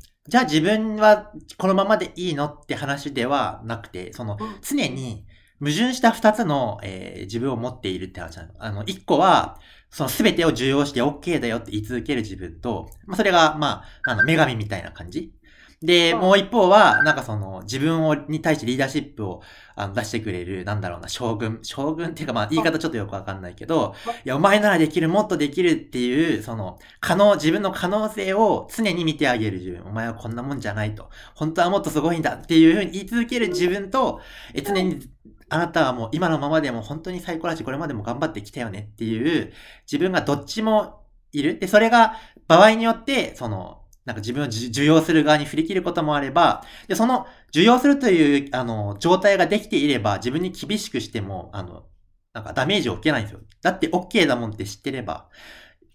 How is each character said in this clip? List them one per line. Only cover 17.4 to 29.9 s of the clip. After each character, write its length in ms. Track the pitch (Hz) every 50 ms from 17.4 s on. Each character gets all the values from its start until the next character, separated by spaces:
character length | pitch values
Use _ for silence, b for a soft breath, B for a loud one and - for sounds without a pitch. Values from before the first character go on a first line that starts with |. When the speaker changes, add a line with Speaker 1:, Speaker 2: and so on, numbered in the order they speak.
| 95 95 95 92
Speaker 1:
自 160 | 98 101 131 131
分 260 | 143 160 165 165 160
を、 100 | 156 151
に 280 | 147 - 147 156 156
対 140 | - 165 151
し 20 | 151
て 80 | -
リ 80 | 120 127
ー 40 | 131
ダ 80 | 135
ー 20 | 135
シ 100 | 143 143
ッ 160 | - - -
プ 100 | - 104
を、 180 | 95 85 76 B B B B B B B
あ 100 | - 101
の、 80 | 95 98
出 100 | 113 110
し 60 | -
て 80 | 120 113
く 140 | 107 107
れ 120 | 90 87 87
る、 200 | 90 98 92 90
な 100 | 101 104
ん 60 | 101
だ 80 | 92 90
ろ 100 | 87 82
う 20 |
な、 80 | - -
将 280 | - - 123 113 113
軍。 240 | 104 117 110 113 113
将 320 | - - - 135 139 151 156
軍 140 | 160 170 160
っ 40 | 160
て 80 | -
い 20 | 151
う 20 |
か、 60 | 135
ま 100 | 117 113
あ、 40 | 104 -
言 100 | 156 160
い 40 | 151
方 120 | 165 160 151
ち 60 | -
ょ 40 | 156
っ 20 |
と 60 | -
よ 100 | 110 98
く 80 | 101 101
わ 80 | 95
か 120 | 92 101 95
ん 60 | 98
な 100 | 92 87
い 40 | 90
け 120 | - 156
ど、 280 | - 165 151 107 95 B B B
Speaker 2:
う 40 | 233
ん。 20 |
Speaker 1:
い 40 | 233 B B
や、 100 | 131 131
お 60 | 147
前 180 | 180 196 202 208
な 120 | 208 208
ら 80 | 185 160
で 100 | 160 151
き 120 | - 180
る、 80 | 160 160
も 140 | 185 208
っ 60 | 208 208
と 80 | 180
で 120 | 147 147 139
き 120 | - 180
る 80 | 180 170
っ 60 | 156
て 280 | 160 - - - 123 123
い 340 | 123 127 151 165 165 123 -
う、 40 |
そ 140 | 104 123 113
の、 220 | 107 95 92 - b b b b b
可 140 | - - -
能、 200 | 196 202 208 202
自 160 | 147 151 160
分 100 | 175 208
の 80 | 196 185
可 160 | 180 - 180
能 220 | 180 202 214 214 214
性 260 | 214 214 196 190 190
を 320 | 208 226 202 131 92 - - -
常 200 | - 220 196 165
に 100 | 175 165
見 120 | 160 147
て 120 | - 147 131
あ 100 | 123 110
げ 100 | 110 104
る 100 | 95 90
自 120 | 90 92
分。 140 | 87 87 90
お 60 | 95